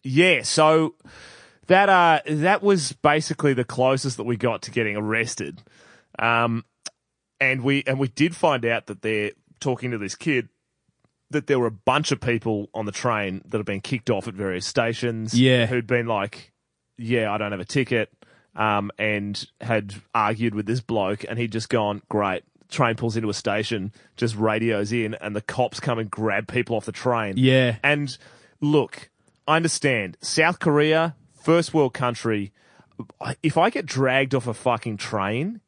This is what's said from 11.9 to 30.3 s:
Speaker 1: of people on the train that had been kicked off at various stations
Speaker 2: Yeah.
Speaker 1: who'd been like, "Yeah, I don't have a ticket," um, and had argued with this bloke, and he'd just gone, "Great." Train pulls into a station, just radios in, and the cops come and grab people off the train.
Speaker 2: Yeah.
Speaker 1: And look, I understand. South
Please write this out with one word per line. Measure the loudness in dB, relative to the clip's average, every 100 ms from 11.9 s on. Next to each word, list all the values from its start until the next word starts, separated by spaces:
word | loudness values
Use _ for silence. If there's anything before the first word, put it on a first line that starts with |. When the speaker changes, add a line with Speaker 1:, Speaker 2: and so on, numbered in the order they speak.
| 2 0
Speaker 1:
of | -2
people | 0 -2 0 -4 -4
on | -6 -8
the |
train | -4 -2 -2 -2 -6 -6
that | -6
had | -4
been | -6
kicked | -6 -6 -2
off | -4 -4
at |
various | -8 -6 -6 -4
stations | 0 0 -2 -4 -4 0 4
Speaker 2:
Yeah. | 6 6 4
Speaker 1:
who'd | 0 0
been | 0 0
like, | -2 -4 -8 -20 _ _ _ _ -14
"Yeah, | -2 0 0
I | -2
don't | -4
have | -6
a | -4
ticket," | -2 0 0 -2 _ _ _ _ -2
um, | 0 0 -2 -4
and | -2 -2 -4 -8 -12 _
had | -2 -2 -2 -16 _ 0
argued | 0 0 -2 -2
with | -4
this | -4
bloke, | -2 -2 -2 -4 -6
and | -6
he'd | -4
just | -6 -2
gone, | 0 0 -4 _
"Great." | -2 0 -2 _ _ _
Train | 0 2 2
pulls | -2 -2
into | -4
a | -4
station, | -2 -2 -2 -4 -6 _ _ -4
just | -4 0
radios | 0 2 0 0 -2
in, | -2 -4 -6
and | -8 -8
the |
cops | -6 -2 -2 -2
come | -4 -4
and | -4
grab | -4 -2 -2 -2
people | -4 -2 -4
off | -6
the |
train. | -4 -2 0 -2 4
Speaker 2:
Yeah. | 6 6 4 0
Speaker 1:
And | 0 0 -2 -8 -18 -20 _ _
look, | 2 2 0 -8 -20 _ _ _ 0
I | 2
understand. | 2 0 0 0 -4 -10
South | -6